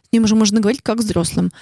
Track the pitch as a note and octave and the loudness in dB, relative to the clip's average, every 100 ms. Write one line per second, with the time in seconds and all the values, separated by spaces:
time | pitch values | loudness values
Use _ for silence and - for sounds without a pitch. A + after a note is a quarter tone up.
0 | _ A#3 G#3+ A3 G#3+ G#3+ G3+ B3+ - A3+ | _ 0 2 2 2 2 0 -2 -4 -4
1 | G#3+ E3+ E3 - F3+ - | -2 -2 -2 -2 -4 -6